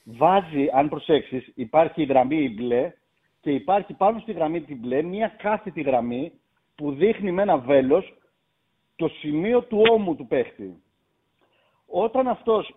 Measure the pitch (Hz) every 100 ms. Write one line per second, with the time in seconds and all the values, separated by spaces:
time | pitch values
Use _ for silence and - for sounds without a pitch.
0 | 113 117 160 196 170 147 143 131 151 147
1 | - 143 - 131 - - 113 151 165 -
2 | 135 135 131 156 135 107 123 120 170 -
3 | _ _ _ _ 156 139 151 202 185 151
4 | 196 226 - 170 156 170 143 135 123 131
5 | 170 196 220 - 208 214 208 156 139 123
6 | 120 120 165 _ _ _ _ - 147 135
7 | 202 226 202 180 202 151 120 139 131 165
8 | - - _ _ _ _ _ _ _ -
9 | 160 - 151 151 202 240 - 208 226 226
10 | 190 147 131 143 117 - 95 85 _ _
11 | _ _ _ _ _ _ _ _ _ 175
12 | 220 254 254 226 - 214 160